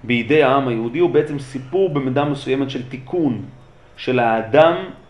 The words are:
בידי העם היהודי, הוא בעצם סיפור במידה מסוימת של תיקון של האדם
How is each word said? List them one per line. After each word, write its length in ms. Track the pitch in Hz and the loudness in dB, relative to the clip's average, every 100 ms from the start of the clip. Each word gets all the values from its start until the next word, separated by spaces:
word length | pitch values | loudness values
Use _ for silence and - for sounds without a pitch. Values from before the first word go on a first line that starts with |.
בידי 400 | 113 120 107 151 | 0 -2 2 4
העם 240 | 135 139 131 | 4 2 0
היהודי, 320 | 113 117 147 | -4 -4 0
הוא 100 | 175 | 2
בעצם 300 | 151 151 143 | 2 0 -6
סיפור 500 | 135 131 - 185 190 | -8 -12 -4 -2 0
במידה 360 | 147 131 131 147 | 0 -2 -2 -2
מסוימת 440 | 139 - 131 135 | -4 -4 -2 -2
של 200 | 135 123 | -6 -10
תיקון 520 | 131 - 180 147 107 135 - - - - - | -14 -6 -2 0 -2 -8 -18 -20 -20 -20 -10
של 220 | - 127 | -2 0
האדם 560 | 117 113 107 135 160 175 190 - | 2 0 2 6 6 4 -6 -14